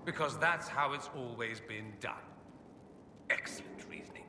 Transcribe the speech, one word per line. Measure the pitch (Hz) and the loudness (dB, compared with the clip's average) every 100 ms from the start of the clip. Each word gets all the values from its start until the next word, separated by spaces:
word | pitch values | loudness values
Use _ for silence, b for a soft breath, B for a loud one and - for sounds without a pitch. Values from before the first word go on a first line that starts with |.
Because | - 160 151 - | 0 2 2 6
that's | 165 165 - | 6 6 4
how | 131 143 | 4 6
it's | 139 - | 4 -2
always | 143 123 113 113 113 | -4 -4 0 0 -2
been | 107 107 107 101 | -4 -6 -6 -4
done. | - - - - - - - - - - - - - | -4 -4 -8 -14 -16 -16 -16 -16 -16 -18 -18 -18 2
Excellent | - - - - - - | 2 2 -6 -8 -10 -8
reasoning. | 78 71 - | -8 -8 -12